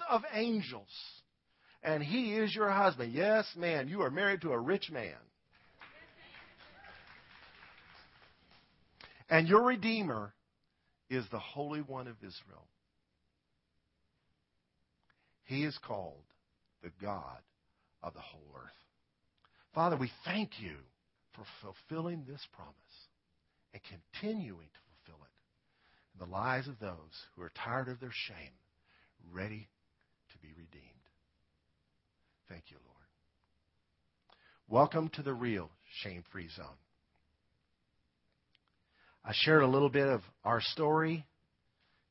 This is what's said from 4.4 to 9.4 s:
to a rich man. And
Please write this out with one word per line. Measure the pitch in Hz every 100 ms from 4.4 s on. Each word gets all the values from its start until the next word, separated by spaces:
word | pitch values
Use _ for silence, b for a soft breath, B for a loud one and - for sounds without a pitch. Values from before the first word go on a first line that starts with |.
to | 165
a | 117
rich | 131 196 -
man. | 143 95 62 57 _ _ _ - - - - - - - - - - - 784 784 - - - - - - - - - - - - - - _ _ - _ _ _ - B B B
And | 160